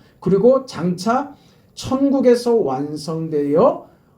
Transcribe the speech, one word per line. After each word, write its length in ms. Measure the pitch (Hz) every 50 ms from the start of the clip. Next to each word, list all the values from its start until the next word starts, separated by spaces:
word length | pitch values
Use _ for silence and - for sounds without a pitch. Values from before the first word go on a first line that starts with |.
| _ _ _ _
그리고 460 | - 180 190 190 220 247 262 262 262
장차 720 | - - 147 165 180 175 175 - 226 247 269 285 - - _ _ _ _ _ _ _ _
천국에서 800 | - - - 262 269 277 277 269 269 233 247 240 233 - 240 233
완성되어, 1300 | 220 - 139 131 139 147 151 151 151 156 170 160 165 160 156 151 147 143 143 147 170 240 294 - - - - _ _ _ _ _